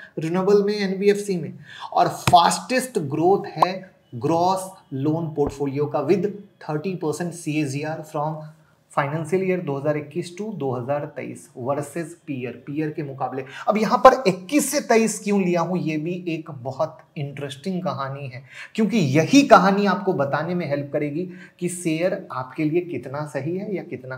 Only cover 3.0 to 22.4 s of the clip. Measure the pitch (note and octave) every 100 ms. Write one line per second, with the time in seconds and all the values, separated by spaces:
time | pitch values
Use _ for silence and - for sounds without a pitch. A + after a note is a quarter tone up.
3 | D3 D3+ E3+ G3 - D#3 E3+ F#3+ - _
4 | _ A#2+ C#3+ E3 F3+ F#3 - - _ C3+
5 | C#3+ D#3+ E3 D3 C#3+ - C#3+ C3+ D3 D#3
6 | C#3 F#3 G3+ - - _ - D3+ F#3+ F3
7 | D#3+ - F3 - - D3+ D3 C#3 D3+ D#3+
8 | - D#3 D3+ D#3 - - _ _ _ -
9 | C#3 D#3 D#3 F#3 F#3+ F3+ D3 C#3 D3 D3+
10 | D3 E3+ F3 - G#3+ F#3 C#3 B2 A#2+ C#3+
11 | D3+ C3 A#2+ A#2+ - C3+ B2 C#3+ D3 E3+
12 | E3 - - C3 B2 A#2 - D3 D#3 D#3
13 | C#3+ C3+ C3+ C3 C3 - - G#3 A3 A#3+
14 | C4 C4 F#3+ F3+ - C#4+ - D4 - A3+
15 | A3 - G3+ G3+ F3+ E3+ E3 F3+ D3+ D#3
16 | D#3 F3+ F3 D#3+ D#3+ C3 B2+ B2+ D#3 -
17 | - - C#3+ C#3+ C#3+ - F#3+ F3+ D3 C3
18 | C3+ C#3 C#3 B2 - - - - A3 A#3
19 | D3 C#3 D#3+ C#4 C#4 G#3 F#3 G3 G3+ F3
20 | - D#3 C#3 D3 D#3+ F3+ D3+ C#3+ C#3 D3+
21 | D3 D3 F3+ - - - F3 - E3 D#3
22 | F3+ F#3+ - B2